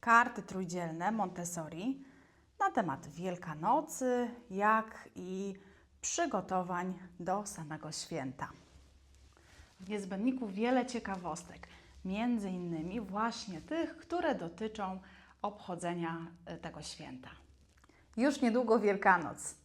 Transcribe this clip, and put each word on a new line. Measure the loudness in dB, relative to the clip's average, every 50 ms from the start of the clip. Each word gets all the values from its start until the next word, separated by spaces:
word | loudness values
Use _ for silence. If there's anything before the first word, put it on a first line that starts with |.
Karty | 6 10 8 8 8 8 2 -6 -8
trójdzielne | -6 -4 -4 -4 -2 -2 -2 -2 -2 -2 0 0 0 2
Montessori | 2 0 -2 -2 -6 -6 -6 -4 -6 -6 -6 -6 -4 -2 -2 -2 -4 -6 -20 -20 -20 -20 _ _ _ _ _ _ _
na | 0 2
temat | 2 2 2 2 0 -4 -6
Wielkanocy, | -12 -10 -4 -4 -4 -4 -4 -6 -8 -6 -2 2 4 4 4 4 0 -4 -2 0 2 2 2 2 0 -4 -10 -14 -8
jak | -2 2 4 6 6 6 4 0 -8 -14 -16 -14 _
i | -12 -8 -6 -6 -4 -4 -6 -6 -10 -14 -20 -20 -20 -20 _ _ -10
przygotowań | -6 -4 0 0 0 2 2 0 0 2 0 0 0 0 -2 -2 -2 -2 -4 -6 -10 -16 -12 -8
do | -2 0 0 0 -2
samego | -4 -8 -8 -8 -8 -8 -8 -8 -8 -8
święta. | -8 -8 -4 -4 -4 -4 -4 -6 -6 -8 -10 -10 -16 -20 -20 -20 -20 -20 -20 _ -20 -20 -20 -20 -20 -20 -20 -20 -20 -20 -20 -20 -20 -20 -20 -20 _
W | -10 -6
niezbędniku | -4 -4 -4 -4 -4 0 2 2 2 0 -4
wiele | -4 -2 0 2 4 4 4 2
ciekawostek, | 2 -2 -6 -4 -4 -6 -4 -4 -6 -6 -6 -8 -14 -16 -16 -18 -18 -20 -20 -20 -20 -20 -10 -6
między | -4 -2 0 2 2 2 2 0 -2
innymi | -4 -4 -2 -2 -2 -4 -4 -4 -4 -6
właśnie | -6 -4 -2 0 0 0 -2 -4 -8 -8 -10 -10
tych, | -6 -4 -2 -2 -2 -2 -4
które | -10 -10 -4 -4 0 2 2 0
dotyczą | 0 -2 -6 -6 -6 -6 -6 -4 -4 -4 -4 -4 -8 -10 -16 -20 -20 -20 -20 -20 _ -6
obchodzenia, | -6 -6 -6 -8 -8 -6 -4 -2 -2 -2 0 -2 -2 -2 -4 -6 -10 -12 -16 -12
e, | -12 -10
tego | -8 -8 -10 -10 -10 -10
święta. | -10 -10 -10 -12 -12 -12 -14 -14 -16 -18 -20 -20 -20 -20 _ -20 _ _ _ _ _ _ -20 -20 _ 0
Już | 4 4 4 6 6
niedługo | 4 4 6 4 6 6 6 6
Wielkanoc. | 8 6 4 6 8 8 8 8 6 0 -6 -6 -10 -10 -10 -12 -20